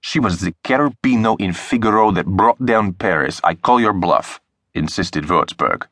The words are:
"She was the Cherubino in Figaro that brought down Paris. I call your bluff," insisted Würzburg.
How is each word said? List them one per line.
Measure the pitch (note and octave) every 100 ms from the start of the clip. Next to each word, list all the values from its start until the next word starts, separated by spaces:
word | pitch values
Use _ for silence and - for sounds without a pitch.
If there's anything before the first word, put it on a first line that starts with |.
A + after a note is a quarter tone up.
"She | - E3
was | A#2 F2
the | F#2 -
Cherubino | - - D3 B2 C3 B2 A2 A2
in | G2+
Figaro | F2 - B2 A2 G#2+ A2
that | F2+ E2
brought | F#2 A2 A#2
down | B2+ A2 G#2
Paris. | F2+ G#2+ D#2+ C#2 E2+
I | F2
call | E2+ - B2
your | A2+
bluff," | G2+ F2 C2+ - - _ _ _
insisted | E2 D#2 - F2+ - D2+
Würzburg. | F2 - - C2+ G1+ -